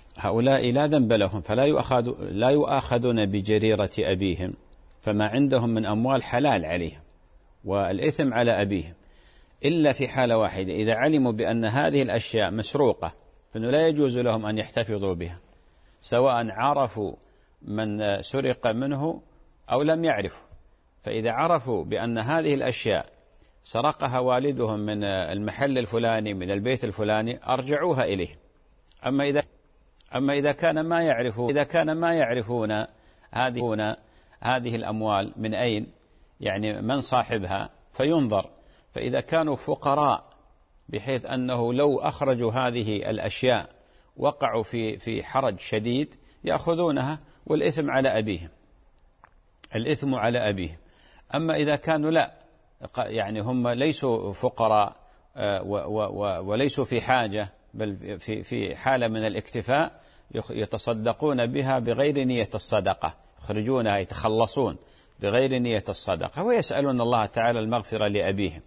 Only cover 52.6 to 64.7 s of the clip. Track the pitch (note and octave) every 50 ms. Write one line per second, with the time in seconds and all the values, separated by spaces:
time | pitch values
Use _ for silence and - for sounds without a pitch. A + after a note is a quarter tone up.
52.6 | _ _ _ _ B2 - - C3 A#2 G2+ G#2+ A2+ G2+ G2 G#2+ G#2+ G2+ A#2+ B2+ B2+
53.6 | A#2+ A#2+ A#2+ A#2+ C#3 D#3+ D3+ - - C3 A#2 A2 F#2 G2+ F#2+ - - B2+ - -
54.6 | A2+ A2 A2 G#2+ G2+ G2 - - - - - _ _ _ _ C#3 G#2+ G#2 G2+ F#2+
55.6 | F#2 F#2+ G2+ G2+ D2+ - G#2+ A2 G#2+ G2+ G2 G2 G#2 G2+ F#2 E2 F#2+ F#2+ G#2 A#2
56.6 | C#3 C#3+ - - C3 - C3 A#2 - B2+ B2+ B2+ A#2 G#2+ G2 G#2+ G#2 F#2+ - _
57.6 | _ _ - A2 A2 G#2 G2 F#2+ G2 F#2 - E2+ - - A2 G#2+ F#2+ - B2 A#2
58.6 | G#2+ F2+ - - - C3 C3+ B2+ A#2+ A2+ A2 A2 A2 A2 F#2+ G2+ - - - B2
59.6 | G2+ A#2 B2+ D3 E3 - - - - - _ - _ _ - A#2 G#2+ - A#2+ A#2
60.6 | G#2+ - - A2 - - A#2 A2 G#2+ A#2 A2 - D3+ D3+ C#3 B2+ A#2+ A#2 C3 C#3+
61.6 | C3+ C3 C3+ B2+ A#2 A#2+ A2+ A2+ C#3 D3 C#3+ C#3+ C3+ B2+ B2+ A#2+ G#2+ - - G#2
62.6 | - - A#2 G#2+ F#2+ F#2+ F#2+ - - D#2 - - - - _ - - - G#2 G#2+
63.6 | G#2+ A#2 C3+ C3 B2 G#2+ G2+ G2+ F#2+ - - - - A2 A2 A2 A2+ G#2+ - C#3
64.6 | C3 G#2